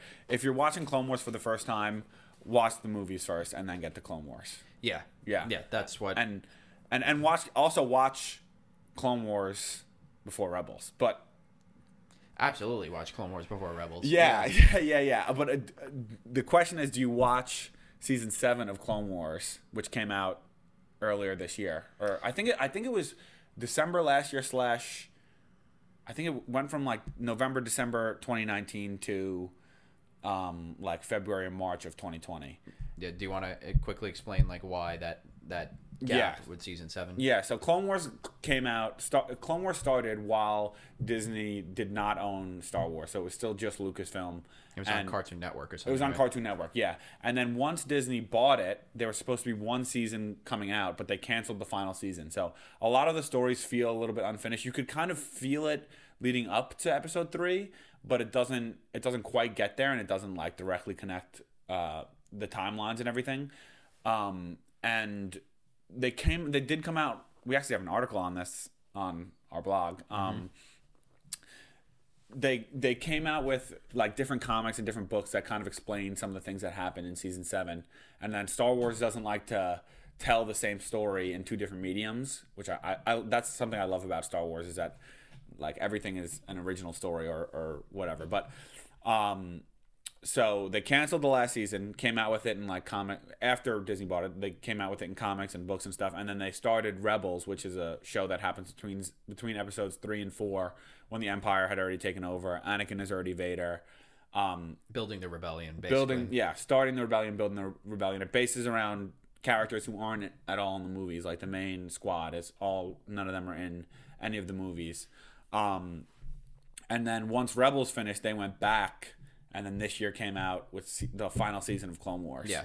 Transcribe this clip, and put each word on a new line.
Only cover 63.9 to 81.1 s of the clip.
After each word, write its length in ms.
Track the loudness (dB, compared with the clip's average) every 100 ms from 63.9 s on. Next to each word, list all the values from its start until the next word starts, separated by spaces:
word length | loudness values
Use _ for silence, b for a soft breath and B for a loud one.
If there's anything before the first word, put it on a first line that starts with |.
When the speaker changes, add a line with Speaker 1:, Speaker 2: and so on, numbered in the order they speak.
| _ 0
Speaker 1:
Um, 520 | 2 0 -4 -8 -12 _ _
and 580 | 0 2 0 -4 -8 -10 -16 _ _ _ _
they 160 | -2 -2
came, 400 | 2 2 2 2
they 100 | 0
did 200 | 0 -2
come 140 | -2 0
out. 280 | 0 -2 -10 -12
We 140 | 0 0
actually 160 | 2
have 80 | -2
an 80 | 0
article 280 | 0 0 0
on 180 | -2 -2
this 340 | -6 -8 -12 -16 _ -6
on 380 | -4 -4 -10 -16 _
our 100 | -4
blog. 400 | 2 2 2 -2 -6
Um, 400 | -2 0 -2 -6 B B B _ _ _ _ -14 -14 B B B B B _ _ _ -16
Speaker 2:
Mm-hmm. 60 | 2
Speaker 1:
they, 280 | 4 4 0
they 220 | 2 2 2
came 320 | 0 0 2
out 160 | 0
with, 300 | 2 0 -2 -14 -4
like, 220 | 2 2 2
different 260 | 0 0
comics 380 | 2 2 2 -2
and 60 | -4
different 240 | -4 -2
books 220 | 0 0
that 120 | -2 0
kind 140 | -2
of 60 | -4
explain 480 | -6 -4 -2 -2 -4
some 140 | -4
of 40 |
the 60 | -6
things 220 | -6 -4
that 100 | -4
happened 320 | -2 -4 -4 -6
in 100 | -6
season 260 | -6 -6
seven. 400 | -4 -2 -2 -6 -10 B B B
And 120 | -6
then 140 | -4 -4
Star 260 | 2 4
Wars 260 | 4 2 2
doesn't 240 | 0 0
like 240 | -2 -4 0
to 340 | 0 0 -2 b b b -4
tell 280 | 4 4 4
the 100 | 0
same 240 | 0 -2
story 540 | -2 0 0